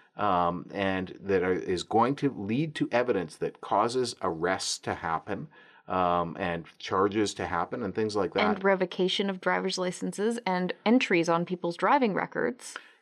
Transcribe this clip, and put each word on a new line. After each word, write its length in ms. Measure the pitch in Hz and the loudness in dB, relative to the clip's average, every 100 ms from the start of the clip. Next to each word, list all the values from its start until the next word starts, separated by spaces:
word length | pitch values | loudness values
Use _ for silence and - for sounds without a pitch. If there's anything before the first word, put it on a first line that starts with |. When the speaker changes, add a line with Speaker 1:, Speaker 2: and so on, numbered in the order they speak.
| _ - | _ -4
Speaker 1:
um, 480 | 104 90 87 87 - | 0 2 2 0 -6
and 420 | 87 98 95 92 - | -2 0 0 -4 -8
that 220 | 98 95 | 0 2
are, 100 | 90 | 2
is 300 | 87 - 87 | 0 0 -4
going 320 | - 110 120 143 | 0 2 2 2
to 180 | 139 | -2
lead 400 | - 101 123 160 - | -2 -4 -2 -2 -2
to 140 | 156 | 0
evidence 440 | 120 123 98 80 - | 2 2 0 -2 -4
that 260 | 82 - | -6 -6
causes 540 | - 104 117 127 120 - | 0 2 2 2 -2 -2
arrests 560 | 92 80 87 95 - - | -4 0 0 0 -2 -6
to 160 | 117 92 | -4 -4
happen, 520 | 85 82 - 98 156 - - - - | -2 -4 -4 -8 -8 -16 -20 -18 -4
um, 500 | 92 90 87 85 - | 0 2 2 0 -4
and 260 | 92 85 78 - | -4 -4 -8 -14
charges 540 | - 95 101 107 98 | -2 2 4 4 0
to 120 | - 87 | 0 -4
happen 380 | 87 90 127 | -2 -2 -4
and 100 | 101 | -4
things 220 | 110 107 104 | -2 -2 0
like 180 | 87 | 0
that. 120 | - - 196 | 2 2 2
Speaker 2:
And 80 | |
revocation 680 | 196 190 180 - 185 - 196 | 2 2 0 0 0 0 -2
of 120 | 185 | -2
driver's 360 | 185 180 185 185 | 0 0 -2 -2
licenses 640 | 180 - 185 185 214 233 185 | -4 -4 -6 -4 -2 -2 -2
and 280 | 180 180 - 208 | 0 -2 -2 4
entries 420 | 247 - 180 165 | 4 4 2 4
on 180 | 170 170 | 2 0
people's 300 | 180 170 170 | -4 -4 0
driving 380 | 196 277 233 | 2 4 2
records. 640 | 175 - - - 262 - - - _ | 0 -2 -2 -2 -4 -12 -16 -16 _